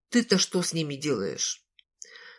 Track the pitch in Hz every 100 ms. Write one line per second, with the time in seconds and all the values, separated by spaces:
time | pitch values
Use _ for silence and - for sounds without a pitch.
0 | - 240 233 190 - 185 170 165 151 139
1 | 151 117 95 - - - _ _ _ -
2 | - - -